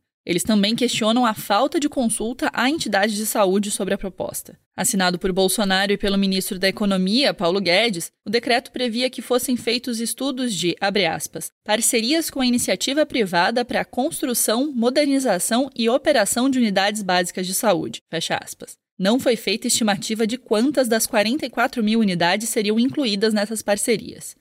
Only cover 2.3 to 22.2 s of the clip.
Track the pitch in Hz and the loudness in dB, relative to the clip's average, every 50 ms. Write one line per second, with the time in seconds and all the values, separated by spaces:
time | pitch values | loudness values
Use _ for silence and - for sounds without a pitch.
2.3 | 254 - 320 277 - - 226 262 302 330 - 233 202 196 196 226 208 202 220 214 | -4 -4 -4 -4 -2 0 0 0 0 -2 -2 -2 0 0 0 0 -2 -4 -6 -4
3.3 | - 254 208 185 185 202 202 208 - - 208 185 196 196 - 196 - - - - | 2 2 2 4 4 2 0 0 -2 -4 -2 -2 -2 -2 -4 -10 -8 -6 -8 -8
4.3 | - - - - - _ _ _ _ - 185 185 - 196 185 180 180 170 - 190 | -8 -10 -12 -12 -20 _ _ _ _ -4 -2 0 0 2 2 2 0 0 -2 -2
5.3 | 180 190 190 190 - - 214 190 190 190 202 202 202 202 - 202 196 196 196 196 | 2 2 2 2 2 0 0 2 2 2 2 2 0 0 0 0 2 2 2 2
6.3 | 190 185 180 - 214 185 190 190 190 - 214 202 196 190 185 190 208 262 285 220 | 0 0 -2 -4 -6 -2 -2 -2 0 0 0 0 2 2 2 2 2 2 2 0
7.3 | 175 - 196 165 175 - 196 170 170 190 226 240 196 165 165 - _ _ _ 208 | 0 0 0 0 0 0 0 2 2 2 2 0 -2 -4 -8 -10 _ _ _ -4
8.3 | 202 240 - 277 233 240 254 - _ - 254 247 214 233 254 254 254 - 226 - | -2 -2 0 2 0 0 0 -4 _ -4 -4 -2 -2 -2 -2 -2 -4 -6 -4 -2
9.3 | 247 247 247 - 247 226 214 233 226 247 254 262 233 220 233 226 - - 262 277 | -2 0 0 0 -2 -2 0 -2 -2 -2 -2 -4 -4 -4 -4 -6 -4 -4 -4 -4
10.3 | 277 254 262 247 214 160 165 175 - - - 202 190 208 185 160 - 156 - - | -2 -2 -4 -4 -4 -2 -2 -2 -2 0 -2 -2 0 0 -2 -2 -2 -4 -8 -10
11.3 | - 165 - - - _ _ - 214 220 226 - - 233 220 240 302 330 311 - | -10 -12 -12 -12 -14 _ _ -2 -2 0 0 0 0 0 0 2 0 0 0 -2
12.3 | - 285 254 247 240 240 - - 196 185 - - 269 302 302 294 - 277 214 180 | -4 -2 0 0 0 0 0 0 -2 -2 0 -2 0 0 0 0 2 0 0 2
13.3 | 180 170 175 202 233 247 240 240 - - - - - - 254 330 - - - 262 | 2 2 2 2 2 0 -2 -2 -2 -4 -4 -4 -4 -2 -2 -2 -2 -4 -4 -2
14.3 | 240 - - - 214 240 277 311 277 240 220 247 262 311 294 285 277 269 262 247 | -2 0 0 0 0 0 0 -2 0 0 0 2 2 2 2 4 2 2 2 2
15.3 | 190 180 - - 226 233 277 269 - - 226 226 233 294 - 330 294 247 202 196 | 0 0 0 0 0 0 0 -2 -2 -2 0 2 2 2 2 2 4 4 2 2
16.3 | - 240 247 277 262 254 240 214 190 196 190 208 214 220 208 185 180 180 180 180 | 0 0 0 2 2 2 2 2 2 2 2 0 0 -2 -2 0 0 0 0 0
17.3 | - - 185 180 190 - - 220 185 160 - - - - - _ - 165 165 - | -4 -6 -6 -4 -4 0 2 2 2 2 0 -6 -8 -12 -14 _ -8 -6 -4 -2
18.3 | 170 - - - - - - - - _ _ _ _ _ 180 190 226 262 - 277 | -4 -4 -4 -10 -16 -16 -16 -20 -20 _ _ _ _ _ 0 2 2 2 2 2
19.3 | 240 - - 214 190 220 - 247 226 - 233 208 196 170 143 - 220 214 233 208 | 0 0 0 -2 -2 -2 0 -2 0 2 2 2 0 0 -2 -6 -2 -2 -2 -2
20.3 | 233 247 - - 226 208 233 285 285 302 262 226 233 220 - - - 226 208 214 | -2 -6 -2 0 0 2 2 2 2 2 2 2 2 0 0 0 0 0 2 2
21.3 | 247 311 - 254 - - 233 269 - 247 220 208 220 233 226 196 180 165 | 0 -2 -4 -4 -2 -2 -2 -2 0 0 0 2 2 2 2 2 2 2